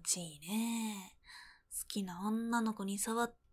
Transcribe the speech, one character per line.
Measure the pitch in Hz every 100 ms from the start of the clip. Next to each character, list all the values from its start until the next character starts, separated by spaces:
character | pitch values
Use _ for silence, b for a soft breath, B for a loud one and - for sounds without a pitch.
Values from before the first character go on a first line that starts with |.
ち | - 185
い | 165 147
い |
ね。 | 156 214 233 233 220 202 185 - B B B B -
好 | - -
き | 214
な | 185 180 202
女 | 226 233 233
の | 220
子 | 214
に | 196 202
触 | - 226
っ | 233 - _